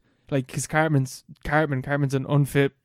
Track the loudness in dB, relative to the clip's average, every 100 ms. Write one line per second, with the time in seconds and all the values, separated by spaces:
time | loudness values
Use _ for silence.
0 | _ _ -6 -4 -4 -8 -2 0 2 2
1 | 0 -6 -20 -12 -2 0 0 -2 -2 -2
2 | 0 -2 0 2 2 2 0 -2